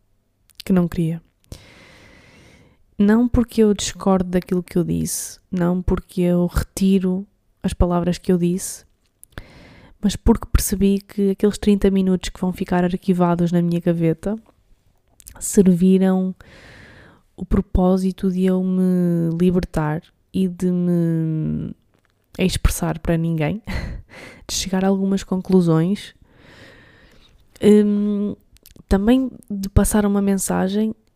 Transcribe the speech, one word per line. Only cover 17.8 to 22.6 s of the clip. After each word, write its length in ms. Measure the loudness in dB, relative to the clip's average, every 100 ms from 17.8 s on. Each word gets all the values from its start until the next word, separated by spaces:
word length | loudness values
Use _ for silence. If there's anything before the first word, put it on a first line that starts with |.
| 2 2 0 -2 -4
de 140 | 0
eu 180 | 0 0
me 680 | 0 0 2 2 0 0 -2 0
libertar 600 | 2 2 -2 -2 -2 -4 -8 _ _
e 140 | -4 -4
de 240 | -2 -2
me 1040 | 0 0 0 0 -2 -2 -4 -4 -6 -8 -12 _ _ _ _ _ -4
expressar 640 | -2 0